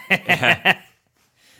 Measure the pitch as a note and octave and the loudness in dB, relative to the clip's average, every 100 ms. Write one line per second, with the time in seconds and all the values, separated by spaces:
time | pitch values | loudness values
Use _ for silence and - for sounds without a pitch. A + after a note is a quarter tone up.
0 | - G3 - E3+ - D#3+ G3 - - _ | -2 -2 0 0 0 0 -2 -4 -8 _
1 | _ _ _ _ _ | _ _ _ _ _